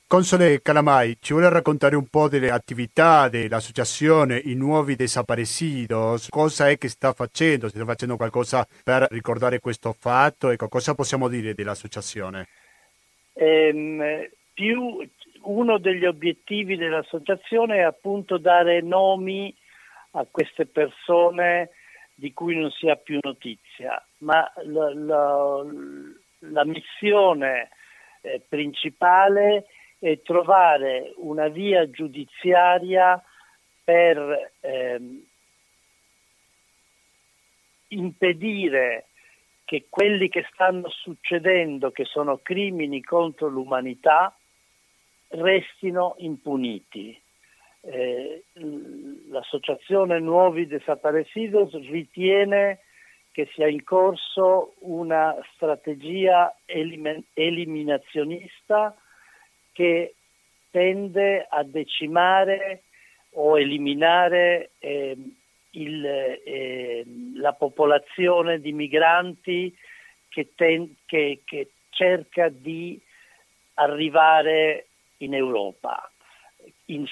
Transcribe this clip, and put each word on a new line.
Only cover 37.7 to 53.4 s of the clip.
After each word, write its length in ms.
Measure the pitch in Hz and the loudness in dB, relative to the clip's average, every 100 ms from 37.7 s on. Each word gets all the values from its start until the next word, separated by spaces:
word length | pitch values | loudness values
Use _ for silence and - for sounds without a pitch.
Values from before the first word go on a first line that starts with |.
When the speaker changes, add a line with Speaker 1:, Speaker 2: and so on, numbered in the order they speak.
| _ _ | _ _
Speaker 2:
impedire 1160 | 208 180 - 185 165 220 202 175 135 123 113 - _ _ _ _ _ | -8 -8 -2 -2 0 -4 -4 -2 0 0 -4 -10 _ _ _ _ _
che 220 | - 147 - | -10 -8 -6
quelli 400 | - 208 202 185 | 0 0 0 -2
che 180 | 175 - | -4 -8
stanno 360 | - 185 180 175 | -2 0 0 -8
succedendo, 1000 | - 185 151 - 175 170 180 160 139 131 | -14 -16 -12 -6 -2 2 0 0 -4 -6
che 140 | 135 | -6
sono 340 | 127 147 147 131 | -6 -4 -4 -4
crimini 600 | - 185 202 175 147 139 | -6 -6 -4 -6 -6 -8
contro 460 | - 170 165 - 151 | -4 -2 -2 -4 -6
l'umanità, 880 | 131 131 127 127 123 160 156 190 - _ _ _ _ _ _ _ _ _ | -6 -4 -4 -6 -2 4 4 2 -4 _ _ _ _ _ _ _ _ _
restino 840 | 165 180 190 - - 190 180 180 - | -4 0 0 -2 -8 -4 -2 -2 -4
impuniti. 1040 | 170 139 151 135 123 101 - 104 107 113 _ _ _ _ _ _ | -10 -10 -6 -4 -4 -8 -14 -16 -16 -18 _ _ _ _ _ _
Eh, 640 | - 131 123 123 143 160 - | -14 -6 -6 -6 -8 -14 -18
l-, 760 | 175 156 147 - 139 139 143 - | -16 -14 -12 -14 -18 -18 -20 -12
l'associazione 920 | 131 - 143 - 135 - 196 185 170 | -12 -8 -8 -6 -8 -2 0 2 0
Nuovi 460 | 160 175 185 165 160 | 2 4 4 2 -4
Desaparecidos 1080 | 147 - 143 151 156 156 220 220 208 202 160 131 | -6 -6 -4 -2 -2 -4 -6 -2 0 0 -4 -10
ritiene 920 | 165 147 180 185 196 202 202 202 190 _ _ _ _ _ | -10 -10 -4 0 2 2 2 0 -2 _ _ _ _ _
che 160 | - | -8